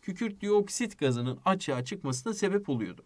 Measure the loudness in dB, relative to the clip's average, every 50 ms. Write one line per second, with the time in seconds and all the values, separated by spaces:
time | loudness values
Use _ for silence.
0 | _ -10 -6 -4 -4 -4 -4 -6 0 4 4 4 4 2 -2 -2 -2 -2 -2 _
1 | 2 2 2 2 0 -2 -2 0 2 2 2 2 2 -2 -2 -2 -2 -6 -6 -6
2 | -4 -4 -4 -2 -2 -4 -2 0 0 2 2 0 0 0 -2 -2 -2 -4 -6 -12
3 | -18